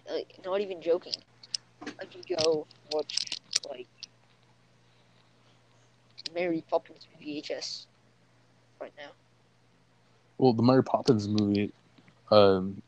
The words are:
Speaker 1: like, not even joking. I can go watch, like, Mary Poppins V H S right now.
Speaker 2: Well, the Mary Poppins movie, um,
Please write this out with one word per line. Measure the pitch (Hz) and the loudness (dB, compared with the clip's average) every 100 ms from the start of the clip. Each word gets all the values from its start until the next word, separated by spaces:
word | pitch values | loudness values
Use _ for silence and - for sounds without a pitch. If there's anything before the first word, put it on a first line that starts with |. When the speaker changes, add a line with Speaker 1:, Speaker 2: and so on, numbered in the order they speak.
| - | -8
Speaker 1:
like, | 160 - - 190 | -8 -8 -14 -6
not | 196 | -4
even | 202 175 | -4 -6
joking. | 160 175 - - _ _ - - - _ 151 - | 0 0 0 -10 _ _ -12 -12 -12 _ -14 -12
I | 190 | -16
can | - 175 170 | -16 -8 0
go | 160 156 156 - - | 2 0 -4 -18 -8
watch, | 151 - - - - - - - | -6 -4 -6 -6 -10 -4 -4 -4
like, | 123 - _ - _ _ _ _ _ _ _ _ _ _ _ _ _ _ _ _ _ _ _ _ - - | -12 -14 _ -20 _ _ _ _ _ _ _ _ _ _ _ _ _ _ _ _ _ _ _ _ -16 -12
Mary | 165 180 160 - | -6 -4 -4 -2
Poppins | 165 - 160 - 160 | -4 -4 -16 -20 -18
V | 151 147 | -10 -10
H | - | -8
S | 135 - - - _ _ _ _ _ _ _ _ _ | -10 -10 -12 -16 _ _ _ _ _ _ _ _ _
right | 139 - | -18 -16
now. | 147 - _ _ _ _ _ _ _ _ _ _ _ - | -20 -20 _ _ _ _ _ _ _ _ _ _ _ 2
Speaker 2:
Well, | 131 | 2
the | 113 | 4
Mary | 120 131 | 4 4
Poppins | 123 - - 110 101 | 2 0 2 2 2
movie, | 107 101 101 104 - _ _ - _ - | 0 2 2 0 -6 _ _ -20 _ 4
um, | 107 101 95 95 98 | 6 8 6 0 -8